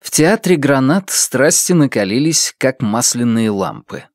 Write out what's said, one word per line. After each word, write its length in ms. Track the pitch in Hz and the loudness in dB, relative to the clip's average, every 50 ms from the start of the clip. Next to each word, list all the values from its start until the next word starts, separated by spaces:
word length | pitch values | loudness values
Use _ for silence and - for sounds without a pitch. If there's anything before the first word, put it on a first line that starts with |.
| _ - | _ -4
В 20 | |
театре 460 | - - 151 170 214 220 - 175 180 | 0 2 2 2 2 0 2 0 0
«Гранат» 540 | 156 135 135 143 135 131 131 156 196 190 - | 2 2 2 2 2 2 2 0 0 -2 -4
страсти 640 | - - - - - 123 131 156 160 - - - 180 | -4 -4 -4 -2 0 2 2 2 2 0 0 2 2
накалились, 800 | 165 147 131 - 117 104 92 101 123 147 160 160 - - - - _ | 2 2 2 2 -2 -2 0 0 0 0 0 0 -2 -2 -4 -6 _
как 240 | - 131 127 _ | -2 -2 -2 _
масляные 680 | 135 104 104 117 120 - - 123 120 120 113 113 113 110 | -4 -2 -2 -2 -2 -2 -2 0 0 0 0 0 0 0
лампы. 560 | 104 98 95 82 - 52 - _ - - - _ _ | 0 -2 -4 -6 -6 -12 -16 _ -16 -16 -16 _ _